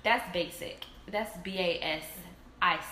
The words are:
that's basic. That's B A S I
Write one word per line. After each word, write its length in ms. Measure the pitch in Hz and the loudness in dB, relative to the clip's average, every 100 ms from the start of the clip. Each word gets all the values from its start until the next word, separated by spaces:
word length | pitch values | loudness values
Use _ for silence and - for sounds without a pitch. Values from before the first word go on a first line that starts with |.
that's 280 | 214 240 - | 6 4 2
basic. 520 | 180 170 - - - - - - | -2 -2 -4 -10 -10 -14 -16 -6
That's 260 | 208 220 180 | -4 -2 -6
B 140 | 175 190 | -6 0
A 240 | 180 170 | 2 2
S 240 | - 156 - - 175 - - - | 0 -2 -4 -12 -14 -16 -20 4
I 180 | 185 160 - | 4 4 -2